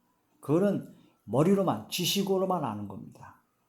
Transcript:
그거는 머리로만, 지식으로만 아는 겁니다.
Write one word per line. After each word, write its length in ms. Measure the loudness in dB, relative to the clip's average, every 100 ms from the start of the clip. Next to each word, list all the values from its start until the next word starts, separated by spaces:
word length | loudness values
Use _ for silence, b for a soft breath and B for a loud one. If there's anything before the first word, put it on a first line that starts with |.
| _ _ _ _
그거는 560 | 0 2 2 0 B B B B
머리로만, 640 | -2 2 4 4 2 -2 -4
지식으로만 720 | -4 0 0 0 0 2 0
아는 220 | -2 -6 -8
겁니다. 540 | -10 -14 -18 -20 -20 _ _